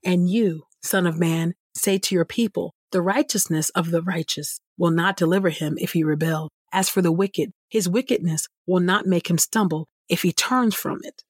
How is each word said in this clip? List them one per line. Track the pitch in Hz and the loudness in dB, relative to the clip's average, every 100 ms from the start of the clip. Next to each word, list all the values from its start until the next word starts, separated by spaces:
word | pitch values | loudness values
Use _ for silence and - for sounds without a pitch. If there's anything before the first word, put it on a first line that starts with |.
And | 190 180 180 | 0 2 2
you, | 226 202 160 - _ | 2 2 0 -8 _
son | - 190 175 | -2 0 2
of | 160 | 2
man, | 165 165 165 - _ | 0 0 -2 -4 _
say | - 202 196 | -4 0 0
to | - | 0
your | 180 165 | 0 0
people, | - 226 - 170 - _ | 0 -2 -2 -6 -8 _
'The | 185 | -2
righteousness | 180 240 285 202 - 156 - | 0 0 0 -2 0 -2 -2
of | 185 165 | -2 0
the | 170 | 0
righteous | 175 170 - - 147 - _ - | -2 -4 -4 -6 -8 -12 _ -2
will | 170 | 0
not | 165 185 190 | 2 0 2
deliver | 165 190 185 | 2 2 0
him | 151 151 - | -2 -4 -4
if | 180 | -2
he | 165 | 0
rebel. | 156 151 165 156 156 - _ | 0 0 0 -2 -6 -14 _
As | 185 185 | -2 0
for | 190 | 2
the | 170 | 2
wicked, | 165 196 - 139 - _ | 2 0 -2 -4 -6 _
his | 220 175 | -2 0
wickedness | 214 254 247 170 156 - _ - | 0 0 0 0 -2 -6 _ 0
will | 185 | 2
not | 180 202 190 | 2 2 2
make | 175 - | 0 2
him | 165 | 0
stumble | - 220 190 156 156 _ - | 0 0 0 0 -6 _ -4
if | 175 | -2
he | 180 | 0
turns | - - 254 226 | 0 0 2 2
from | - - - | 0 -4 -8
it. | - - | -10 -18